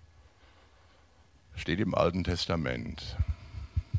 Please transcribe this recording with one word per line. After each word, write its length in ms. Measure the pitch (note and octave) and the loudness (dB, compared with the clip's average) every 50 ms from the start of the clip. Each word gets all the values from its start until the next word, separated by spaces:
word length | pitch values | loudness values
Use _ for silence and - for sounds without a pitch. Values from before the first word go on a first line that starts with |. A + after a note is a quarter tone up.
| - - - - - - - - - - - - - - - - - - - - - - - - - - - - - - - | -20 -20 -20 -20 -20 -20 -20 -20 -20 -20 -20 -20 -20 -20 -20 -20 -20 -20 -20 -20 -20 -20 -20 -20 -20 -20 -20 -20 -20 -12 -8
Steht 240 | - - - E2 F#2+ | -6 0 0 2 2
im 160 | A2+ F#2 - | 2 2 4
Alten 280 | - D#2 F2 E2+ F#2 E2+ | 4 4 4 4 2 2
Testament. 960 | F2+ F2 - - - E2+ E2 D2 B1+ B1 A#1+ A1+ - E2 - - - - - - - - - - - - - - - - - - - - | 2 0 0 0 0 0 0 0 0 -2 -2 -4 -6 -8 -8 -10 -6 -2 -2 0 0 -2 -6 -10 -12 -12 -10 -12 -4 -4 -4 -2 0 -2